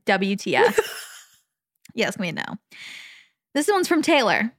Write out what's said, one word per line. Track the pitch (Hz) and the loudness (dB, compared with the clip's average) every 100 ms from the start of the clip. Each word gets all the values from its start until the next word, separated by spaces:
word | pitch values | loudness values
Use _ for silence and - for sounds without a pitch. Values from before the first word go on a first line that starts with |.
| - | 0
"W | 196 196 196 | 2 2 -2
T | - 127 | 0 2
F." | 466 - | 4 2
<laughs> | - - - - - _ _ _ _ _ - | -2 -8 -16 -20 -20 _ _ _ _ _ -14
Yeah, | - - | -4 -4
it's | - | -4
gonna | 180 | -6
be | - | -6
a | |
no. | - - - - - - - - _ _ _ | -10 -12 -16 -20 -20 -20 -20 -20 _ _ _
This | 277 302 | -2 0
one's | 392 349 | 0 2
from | 339 | 2
Taylor, | - 302 311 156 226 | 4 4 4 2 0